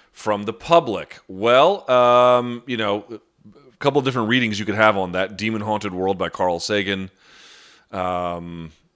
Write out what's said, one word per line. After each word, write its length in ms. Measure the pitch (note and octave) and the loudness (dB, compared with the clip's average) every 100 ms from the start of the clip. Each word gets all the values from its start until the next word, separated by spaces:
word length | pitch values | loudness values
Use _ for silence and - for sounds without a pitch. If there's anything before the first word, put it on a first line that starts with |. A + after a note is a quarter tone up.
| _ | _
from 320 | - A2 G#2 | -8 -4 -4
the 100 | G#2 | -4
public? 680 | - - E3+ B2+ F#2 D2+ - - | -10 2 2 2 -4 -8 -16 -18
Well, 600 | F#2+ A#2 B2+ E3 G3+ - | -2 4 6 4 2 0
um, 760 | B2+ B2 B2 B2 B2 A#2+ A#2+ B2+ | 4 4 6 4 4 0 -10 -8
you 100 | A#2 | -4
know, 300 | G#2 G#2 G2+ | -4 -4 -8
a 680 | A2 _ _ G#2+ - _ _ | -18 _ _ -20 -20 _ _
couple 220 | C#3+ C#3 | 0 2
of 60 | C3 | 0
different 240 | B2 A2 | -2 0
readings 300 | B2+ A#2 G#2 | 0 0 -2
you 60 | G#2 | -4
could 100 | G2+ | 4
have 220 | G#2+ G2 | 4 4
on 140 | F2+ | -2
that. 260 | F2+ G2 G2 | -2 -4 -4
Demon 240 | G#2+ A2 | -4 -4
Haunted 320 | G#2 G#2 G2+ | -4 -4 -4
World 240 | F2+ F#2+ F#2 | -4 -2 -2
by 120 | F2 | -6
Carl 300 | - F2+ E2+ | -2 -2 -2
Sagan. 520 | - G#2 G2 F#2+ F#2+ - _ - - - - _ _ | -2 -2 -2 -4 -8 -16 _ -20 -20 -20 -20 _ _
Um, 800 | F#2+ F2+ F2+ F2 E2+ E2+ E2+ D#2+ - _ | -6 -4 -4 -4 -6 -10 -14 -16 -20 _